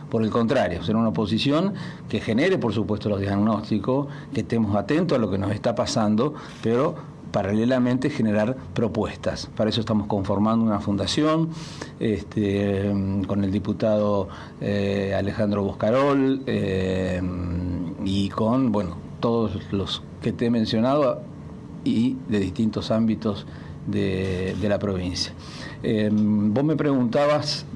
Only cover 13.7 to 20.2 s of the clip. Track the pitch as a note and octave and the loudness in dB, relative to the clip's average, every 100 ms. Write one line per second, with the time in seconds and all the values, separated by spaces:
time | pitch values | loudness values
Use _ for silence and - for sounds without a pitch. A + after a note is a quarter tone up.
13.7 | G#2 A2 G#2+ G#2 G2+ F#2+ - - - A2+ | 0 2 2 2 0 -2 -8 -14 -6 -2
14.7 | G2+ G2+ G2+ G2 F#2+ G2 G#2 G#2 G2+ G2 | 0 0 0 0 0 -2 0 0 2 0
15.7 | F#2+ G#2+ B2 C#3+ C#3 C3+ C3 - G#2+ G2+ | 0 2 4 4 4 2 0 -2 -2 0
16.7 | F#2+ F#2 F#2 F#2 F2+ F#2 F2+ F2 F2 F2+ | 0 0 0 0 0 -2 -4 -4 -2 -2
17.7 | F2 E2+ - F#2+ G2 G2 G2 A2 B2+ C3 | -4 -6 -4 -2 0 0 0 2 2 2
18.7 | G#2 F#2 E2 - - A#2+ A#2 A2 F#2+ - | 2 -2 -6 -12 -4 0 2 0 -2 -4
19.7 | G2+ F#2 - - - | -4 -2 -6 -10 -6